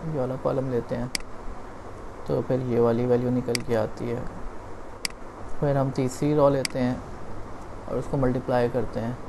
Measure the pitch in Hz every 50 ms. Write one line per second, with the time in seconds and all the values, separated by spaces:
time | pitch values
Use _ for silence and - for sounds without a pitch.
0 | - 160 156 143 127 127 127 135 - - 135 135 131 135 127 117 117 - - 120
1 | 120 127 - - - - - - - - - - - - - - - - - -
2 | - - - - - - 147 131 120 - 131 127 131 127 117 117 117 117 117 117
3 | 123 123 123 120 123 123 123 127 123 - 120 123 120 - 117 110 110 - - -
4 | 117 120 117 - - - - - - - - - - - - - - - - -
5 | - - - - - - - - - - - - - 143 139 139 135 135 131 -
6 | 135 127 127 - - 147 151 151 143 143 139 135 127 - - 139 127 123 127 123
7 | - - - - - - - - - - - - - - - - - - - 123
8 | 123 - - 143 131 127 127 131 123 - 127 123 120 120 120 131 110 - - 110
9 | 110 117 123 - -